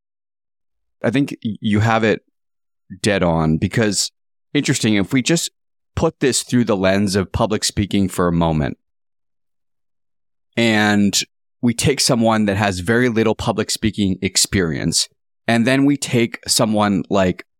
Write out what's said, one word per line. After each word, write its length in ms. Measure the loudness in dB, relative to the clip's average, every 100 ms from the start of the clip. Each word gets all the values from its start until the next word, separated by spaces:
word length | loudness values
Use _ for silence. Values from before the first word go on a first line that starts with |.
| _ _ _ _ _ _ _ _ _ _
I 80 | -4
think 260 | -2 -4 -6
y-, 120 | -8 -6
you 200 | -2 0
have 240 | 2 2
it 200 | 0 -2 -6 _ _ _ _ _ _ -6
dead 220 | -2 0
on 360 | 2 2 2 0
because, 520 | 0 0 0 -2 -6 -10 _ _ _
interesting, 400 | -4 -2 0 0
if 180 | 0 0
we 80 | 0
just 300 | 0 -2 -2 -12 _ _ _
put 260 | -4 -4 0
this 220 | 0 0
through 220 | 0 0
the 120 | 0 0
lens 400 | 2 2 0 0
of 160 | -2
public 320 | -2 -2 -2
speaking 440 | -2 -4 -2 0 0
for 200 | 0 0
a 40 |
moment, 460 | 2 0 0 -2 -6 _ _ _ _ _ _ _ _ _ _ _ _ _ _ _ _ _ -2
and 640 | 0 2 2 2 2 0 -6 _ _ _
we 140 | -2
take 260 | 0 0 0
someone 460 | 0 2 2 2 0
that 100 | 0
has 240 | 0 -2
very 280 | 0 0 2
little 260 | 2 0
public 360 | 0 -2 -2 -4
speaking 480 | -4 -4 0 -2 0
experience, 840 | -2 -2 -2 0 0 -2 -4 -4 -6 _ _ _ -2
and 200 | 0 2
then 180 | 2
we 120 | 2 0
take 440 | -2 0 0 -4 -4
someone 540 | -2 0 2 0 0 0
like 360 | 0 0 -2 -10 _